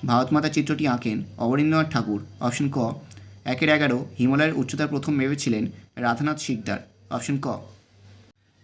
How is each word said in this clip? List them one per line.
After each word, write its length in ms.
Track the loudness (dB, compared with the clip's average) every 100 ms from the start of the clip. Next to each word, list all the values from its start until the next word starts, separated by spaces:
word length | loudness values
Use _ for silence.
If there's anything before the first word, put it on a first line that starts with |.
| 2
ভারত 260 | 2 4
মাতা 160 | 2 2
চিত্রটি 380 | 0 0 0 0
আঁকেন 360 | 0 -2 -4 -6 -4
অবনীন্দ্রনাথ 540 | 0 2 4 2 2
ঠাকুর, 340 | 0 0 -4 -6 -4
অপশন 280 | -2 0 0
ক। 220 | 0 -2 -4 -14 -20 -20 -10
একের 240 | -6 0 2
এগারো, 380 | 4 4 0 -2 0
হিমালয়ের 360 | 2 4 2
উচ্চতার 340 | 0 -2 -2 -2
প্রথম 240 | -2 0
মেপেছিলেন 520 | 0 0 0 0 0 -2 -6 -16 -2
রাধানাথ 420 | 0 0 -2 -2
সিকদার, 400 | -4 -4 -4 -6 -8 _ -8
অপশন 280 | -6 -2 -2
ক। 160 | -2 -6 -10 -20 _ _ -20 -20 -20 _ _ _